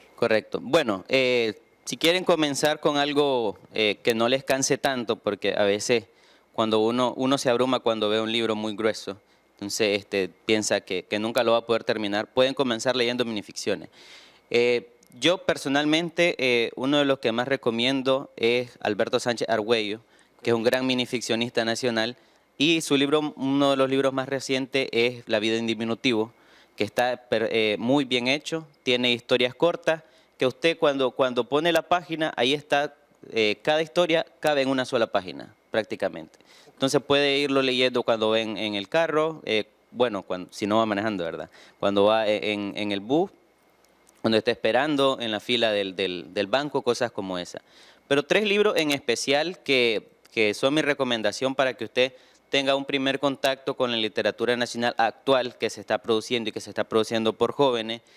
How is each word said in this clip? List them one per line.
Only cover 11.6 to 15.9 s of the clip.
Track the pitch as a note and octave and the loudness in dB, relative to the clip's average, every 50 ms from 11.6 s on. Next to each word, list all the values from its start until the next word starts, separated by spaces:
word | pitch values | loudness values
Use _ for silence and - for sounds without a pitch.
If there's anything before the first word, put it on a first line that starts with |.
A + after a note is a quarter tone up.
| - | 2
poder | - A2+ A2 - | 0 -2 -2 0
terminar, | - A2+ G#2+ G#2+ G2+ G#2 G#2 A2 | -2 -4 -2 -2 -4 -4 -4 -6
pueden | - - C3+ C3 C3 C3+ | -4 0 0 2 2 2
comenzar | - C#3 B2 A2+ A2+ - C3 B2 | -2 -2 -2 -2 -2 -2 -2 0
leyendo | B2+ A#2+ A#2+ B2 B2 A#2+ | 0 0 0 0 -2 -2
minificciones. | A#2 A2 G#2 F#2 - - - - A2 G2 D#2+ D#2+ - _ - - - - - - - - _ _ - | -2 -2 -8 -8 -10 -12 -8 -4 -4 -4 -4 -6 -16 _ -20 -20 -20 -20 -20 -20 -20 -20 _ _ -2
Eh, | - A#2+ A#2+ A#2+ A#2+ A#2+ - - _ _ _ _ - B2 | 0 0 2 2 0 -2 -4 -8 _ _ _ _ -14 -2
yo | B2 D#3+ F#3 F#3 | 0 0 0 0
personalmente, | - - D#3+ - - C#3+ C3+ C#3+ D3+ D3+ | 0 -4 -4 -4 -2 -2 0 0 0 2